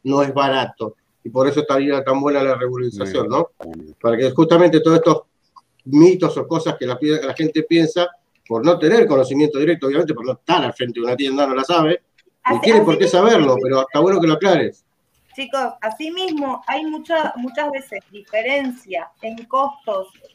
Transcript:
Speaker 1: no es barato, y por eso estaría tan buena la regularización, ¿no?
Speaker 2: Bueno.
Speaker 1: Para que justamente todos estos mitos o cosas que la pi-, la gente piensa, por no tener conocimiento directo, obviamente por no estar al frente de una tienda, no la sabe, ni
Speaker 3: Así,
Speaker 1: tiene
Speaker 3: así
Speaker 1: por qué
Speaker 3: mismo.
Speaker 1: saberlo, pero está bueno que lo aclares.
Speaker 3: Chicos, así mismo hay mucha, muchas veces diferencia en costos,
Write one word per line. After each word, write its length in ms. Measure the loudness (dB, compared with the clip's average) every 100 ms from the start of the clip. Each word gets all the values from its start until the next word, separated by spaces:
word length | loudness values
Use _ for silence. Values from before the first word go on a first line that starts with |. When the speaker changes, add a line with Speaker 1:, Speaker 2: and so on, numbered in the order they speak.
Speaker 1:
no 180 | -2 0
es 100 | 0
barato, 600 | 0 0 0 -4 -6 -12 -12 _ _
y 60 | -6
por 180 | 0 0
eso 140 | 0
estaría 420 | 0 0 0 -2
tan 180 | 0 -2
buena 220 | 0 0
la 120 | 0 -2
regularización, 720 | -2 -4 -6 -6 -6 -4 -2
¿no? 220 | -2 -4 -8
Speaker 2:
Bueno. 260 | -16 -16 -18 -6
Speaker 1:
Para 160 | -2 0
que 120 | 0
justamente 480 | 2 4 6 6 4
todos 160 | 4 4
estos 260 | 4 0 -2 _ _ _ _ _ 0
mitos 520 | 6 6 6 0 -4
o 100 | -4
cosas 280 | -4 -4 -4
que 80 | -6
la 120 | -4
pi-, 200 | -2 -2
la 120 | -4
gente 300 | -4 -2 -2
piensa, 440 | 2 2 2 0 -2 -4 _ _ -6
por 160 | 0
no 140 | 2 4
tener 300 | 4 4 4
conocimiento 500 | 4 2 2 0 2
directo, 300 | 0 0 -2
obviamente 260 | -2 -2
por 120 | -4 -6
no 80 |
estar 300 | -6 -2 0
al 100 | 0
frente 260 | -4 -8 -6
de 60 | -4
una 100 | -2
tienda, 320 | -2 0 0
no 80 | -2
la 80 |
sabe, 400 | 0 0 2 0 _ _ _ _ -4
ni 60 | 0
Speaker 3:
Así, 60 |
Speaker 1:
tiene 180 | 4 4
Speaker 3:
así 60 | 4
Speaker 1:
por 120 | 2
qué 80 | 2
Speaker 3:
mismo. 140 | 4
Speaker 1:
saberlo, 360 | 4 4 2 2
pero 200 | 0 0
está 180 | 0 0
bueno 220 | 2 2
que 60 | 0
lo 60 | 0
aclares. 500 | 2 2 0 -8 _ _ _ _ _ -14
Speaker 3:
Chicos, 380 | -8 -4 -6 -6
así 300 | -10 -8 -10
mismo 500 | -6 -6 -4 -6 -6 -6
hay 180 | -6 -6
mucha, 480 | -8 -4 -2 -2 -6
muchas 340 | -8 -6 -6
veces 280 | -6 -10 -16 -16
diferencia 960 | -20 -8 -6 -2 -2 -4 -8 -10 -10 -10 _
en 220 | -14 -14 -6
costos, 640 | -2 -2 -6 -8 -8 -8 _ -20